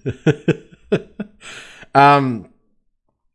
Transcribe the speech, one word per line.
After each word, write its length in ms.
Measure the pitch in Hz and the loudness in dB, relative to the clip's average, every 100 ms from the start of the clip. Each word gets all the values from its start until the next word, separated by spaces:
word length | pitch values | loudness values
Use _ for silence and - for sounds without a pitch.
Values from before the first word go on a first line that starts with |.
<laughs> 0 | 135 - - - - - - _ _ - - - - _ - - - - - 139 | -14 -4 -4 -2 -4 -6 -10 _ _ -8 -8 -18 -20 _ -20 -20 -20 -20 -4 2
Um, 540 | 143 143 131 113 90 _ _ _ _ _ _ _ _ | 4 2 -2 -8 -14 _ _ _ _ _ _ _ _